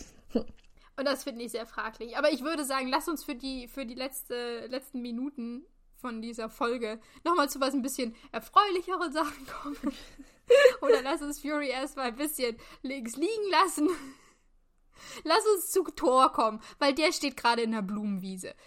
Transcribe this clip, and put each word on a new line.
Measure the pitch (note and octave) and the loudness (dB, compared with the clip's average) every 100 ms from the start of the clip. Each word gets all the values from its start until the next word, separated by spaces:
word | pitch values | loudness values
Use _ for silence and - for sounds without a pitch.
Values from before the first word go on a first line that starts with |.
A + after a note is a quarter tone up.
| - - - | -12 -20 -6
Und | A3+ - - - - - - C#4 | -4 -4 -10 -20 -20 -14 -4 -2
das | C4 - | -2 -4
finde | A#3 | -8
ich | A#3 | -8
sehr | A3+ A#3 | -8 -8
fraglich. | - G#3+ - A#3 A#3 | -8 -8 -10 -8 0
Aber | D4 | 2
ich | C4 | 2
würde | C#4 D#4+ C4+ | 0 -2 -2
sagen, | C4+ B3+ | -2 0
lass | D4 E4+ | 0 0
uns | D4+ | -4
für | - B3 | -6 -8
die, | C4+ C4 A#3+ | -8 -8 -10
für | C#4 B3 | -10 -8
die | |
letzte, | B3+ C4 - - B3 A#3+ A#3 A3+ | -8 -8 -8 -8 -6 -6 -8 -8
letzten | B3+ - B3+ | -10 -8 -8
Minuten | A#3+ A#3 C#4 C4 A#3 A#3+ E4+ _ _ _ | -6 -6 -6 -6 -8 -10 -14 _ _ _
von | B3 A3+ | -10 -8
dieser | A3+ A#3 A3 | -8 -8 -8
Folge | - A#3 B3 A3 A3 - - | -2 -2 0 -4 -8 -14 -4
nochmal | - F4+ C4+ | 2 2 2
zu | C4+ | 0
was | C4+ | 0
ein | C#4+ | 0
bisschen | C4 - A#3 - - | -2 -2 -4 -6 -10
erfreulicheren | A3+ - - G#4 F4+ F4+ F#4 E4+ | -10 2 4 4 2 -2 -4 -2
Sachen | D#4 D4 C4 C4+ - | -2 -4 -6 -14 -12
kommen. | C#4+ C#4+ C#4+ - - - - _ | -10 -6 -6 -6 -12 -20 -20 _
<laughs> | - B4+ C5 - | 6 10 10 8
Oder | C#4+ C#4 | 4 4
lass | C4 D#4 | 2 -2
uns | C#4+ C#4+ | -4 -6
Fury | C#4 D4+ C#4 | -4 -2 -2
erstmal | B3+ C#4 C#4 B3+ | -4 -6 -4 -6
ein | A3+ | -4
bisschen | D4+ C#4+ A#3+ A3+ - - | -4 -2 -4 -4 -14 -12
links | C4 C#4 A3+ B3 | -8 -8 -8 -4
liegen | F4 A4 G4+ | -2 -2 2
lassen. | D#4+ F#4 - D4+ D#4 C4+ - - _ _ _ _ _ _ - - - | 4 4 2 0 0 -8 -20 -20 _ _ _ _ _ _ -20 -18 -6
Lass | D4+ F4+ G#4+ G4 | 2 4 4 2
uns | - | 2
zu | F#4+ | 0
Thor | E4+ - D4 B3+ C4 | 0 0 4 6 6
kommen, | - A3 A3 - - | 4 0 -2 -10 0
weil | C#4+ | 2
der | C#4 D#4 | 4 2
steht | - C#4+ - | 2 -2 0
gerade | - A#3 | 2 2
in | A3+ | 0
der | A3 | -2
Blumenwiese. | F#3+ G#3 G#3 G3 F#3+ F#3 D#3+ - | -2 -4 -4 -4 -6 -10 -12 -16